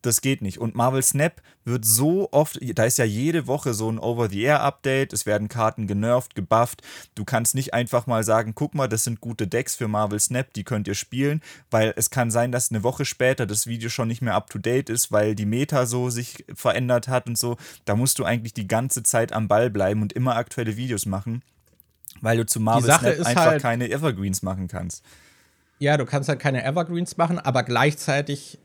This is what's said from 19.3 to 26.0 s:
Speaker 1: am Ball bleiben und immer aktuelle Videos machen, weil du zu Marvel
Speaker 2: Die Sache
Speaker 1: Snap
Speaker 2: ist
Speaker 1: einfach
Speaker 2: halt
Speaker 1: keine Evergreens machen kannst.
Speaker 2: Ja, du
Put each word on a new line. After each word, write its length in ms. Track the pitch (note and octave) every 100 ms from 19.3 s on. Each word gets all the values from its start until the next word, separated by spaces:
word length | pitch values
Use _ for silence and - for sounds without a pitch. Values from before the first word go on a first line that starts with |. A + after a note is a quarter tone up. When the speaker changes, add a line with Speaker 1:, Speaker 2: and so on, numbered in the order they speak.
Speaker 1:
am 160 | A2 G#2
Ball 220 | G#2 B2
bleiben 320 | G2+ F#2+ G#2+
und 100 | G#2+
immer 240 | - B2+ A#2
aktuelle 400 | A#2 - A2 G#2+
Videos 300 | B2+ G#2+ G2+
machen, 360 | F#2+ A#2 A#2 _ _ _ _ _ _ - -
weil 160 | A2 A#2
du 100 | A2
zu 140 | -
Marvel 220 | A2 A#2
Speaker 2:
Die 60 | B2
Sache 160 | D#3 B2+
Speaker 1:
Snap 120 | D3+
Speaker 2:
ist 60 | C#3+
Speaker 1:
einfach 180 | B2 E3
Speaker 2:
halt 160 | D3
Speaker 1:
keine 260 | B2 A#2 B2
Evergreens 520 | C3+ D#3 F#2+ G2 F#2
machen 260 | F#2+ F#2+ F2+
kannst. 340 | F2+ F2+ - _ - - _ _ _ _ _
Speaker 2:
Ja, 180 | C#3+
du 80 | D3